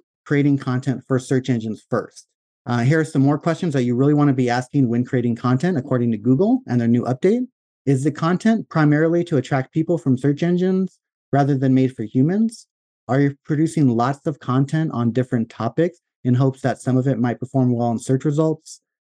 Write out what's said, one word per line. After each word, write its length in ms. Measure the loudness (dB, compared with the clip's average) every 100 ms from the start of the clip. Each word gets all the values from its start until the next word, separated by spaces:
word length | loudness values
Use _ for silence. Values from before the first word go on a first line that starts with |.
| -10 _ -2
creating 320 | 0 2 0
content 460 | -2 -4 -2 -6 -4
for 120 | -4
search 300 | 0 -2 0
engines 360 | -4 -4 -10 _
first. 380 | -6 -6 -12 -20 _ _ _ -4
Uh, 140 | 0
here 200 | 2 2
are 60 | 0
some 160 | 2
more 160 | 2 2
questions 340 | -2 -2 -2
that 100 | -2
you 120 | 0 2
really 180 | 2
wanna 200 | 4 2
be 160 | 2 0
asking 400 | -2 -2 0 2
when 160 | 0 0
creating 300 | -2 -2 -2
content, 420 | 0 0 0 -2
according 340 | -2 -2 0
to 60 | -2
Google 440 | 0 0 2 0 -2
and 140 | -2
their 60 | 2
new 160 | 0
update. 440 | 0 -2 0 0 -4 _ _ _ -2
Is 180 | 0
the 80 | 0
content 560 | -2 -2 0 0 0 -2
primarily 560 | 2 2 4 2 0
to 140 | 0 -2
attract 340 | -2 -4 -2
people 260 | -4 -2 -2
from 200 | 0 0
search 260 | 0 0
engines 560 | 0 0 0 0 -2 -8 _ _ _
rather 260 | 0 2 2
than 160 | 2
made 220 | 2 2 -2
for 80 |
humans? 640 | -4 0 2 2 -2 -4 -18 _ _ _ -2
Are 140 | 0
you 160 | 2 -2 -4
producing 420 | -2 0 2 2
lots 400 | 2 0 -2 -6
of 120 | -6
content 520 | -2 -2 0 -2 -2
on 200 | -2 -2
different 360 | 0 -2 -2 -4
topics 480 | -6 -4 -2 -2 -4 _ _ 0
in 80 |
hopes 260 | 2 2 0
that 220 | -4 -4
some 160 | -2 0
of 100 | 0
it 100 | 0
might 220 | -2 -4
perform 320 | -4 -2 0
well 180 | 0 -2
in 80 | -2
search 260 | -2 -2 0
results? 560 | 0 0 -2 -10 -20 _ _